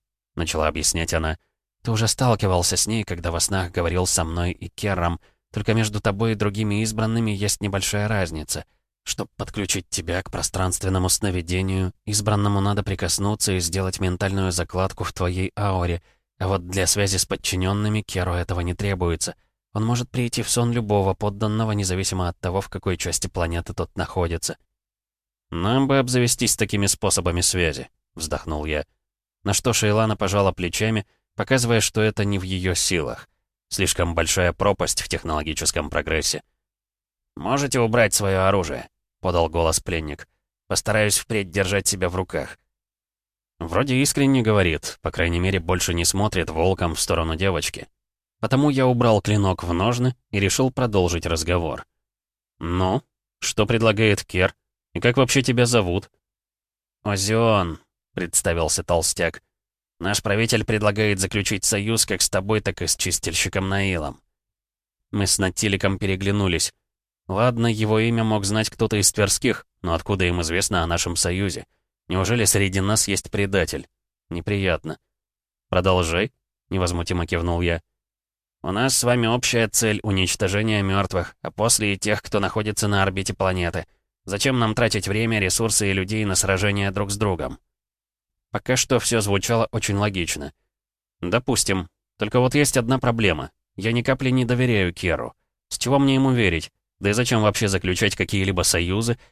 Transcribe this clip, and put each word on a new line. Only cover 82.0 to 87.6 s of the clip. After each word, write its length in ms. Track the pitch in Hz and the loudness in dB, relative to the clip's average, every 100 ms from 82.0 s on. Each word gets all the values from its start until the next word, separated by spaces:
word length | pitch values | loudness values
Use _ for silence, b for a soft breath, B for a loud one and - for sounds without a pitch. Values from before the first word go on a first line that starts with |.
| 107 104 | -2 -2
кто 160 | - 104 | -2 -2
находится 480 | 95 110 107 101 104 | 0 -2 -4 -2 0
на 160 | 101 | 2
орбите 320 | 95 95 95 101 | 2 0 -4 -2
планеты. 500 | 95 92 85 85 - _ _ _ - | 0 0 -2 -4 -8 _ _ _ -6
Зачем 320 | 98 135 127 | -2 0 2
нам 160 | 113 | 2
тратить 340 | 107 113 104 95 | 2 2 2 2
время, 320 | 104 113 110 | 2 2 2
ресурсы 520 | 92 - 113 - 101 | 2 2 2 2 2
и 20 | |
людей 320 | 95 92 110 101 | 2 0 0 0
на 80 | |
сражения 560 | 95 95 92 101 101 101 | 2 2 2 2 0 0
друг 220 | 98 101 | -2 -4
с 60 | 101 | 0
другом?» 420 | 104 85 67 67 | 0 0 -4 -8